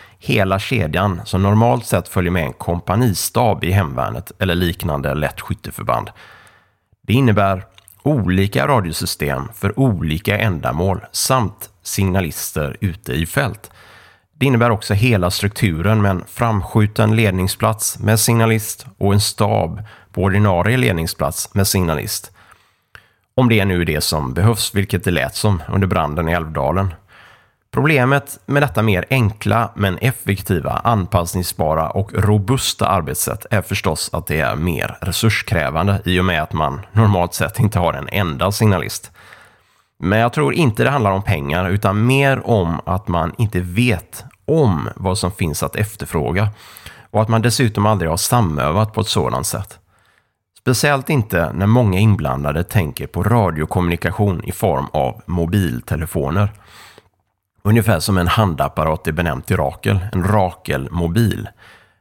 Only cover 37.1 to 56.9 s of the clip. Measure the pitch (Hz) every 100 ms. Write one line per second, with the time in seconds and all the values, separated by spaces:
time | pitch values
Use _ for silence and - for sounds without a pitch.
37.1 | 95 87 - 78 - 107 - 85 71 71
38.1 | 95 90 67 92 104 110 92 52 - -
39.1 | - - - - _ _ _ _ _ 87
40.1 | 107 120 156 139 - 143 107 123 139 101
41.1 | 95 101 85 69 82 92 101 104 101 117
42.1 | 135 139 127 - 110 85 82 - 92 -
43.1 | 87 82 - 104 90 90 92 123 107 -
44.1 | - - - - 160 123 80 55 - 95
45.1 | 92 90 - 85 73 73 - 107 - -
46.1 | - 60 92 107 - - - - - -
47.1 | 110 110 113 117 117 113 104 107 104 82
48.1 | 82 - 123 92 73 67 92 110 107 101
49.1 | - 64 62 - - - - _ _ _
50.1 | _ _ _ _ _ - 120 147 139 127
51.1 | 139 104 87 80 64 101 123 107 92 110
52.1 | 85 73 65 73 76 87 104 78 64 69
53.1 | 90 - 120 95 76 78 92 87 85 85
54.1 | - 104 85 - - 95 67 69 76 65
55.1 | 55 - 87 82 104 87 60 - 78 82
56.1 | - 69 87 104 - - - -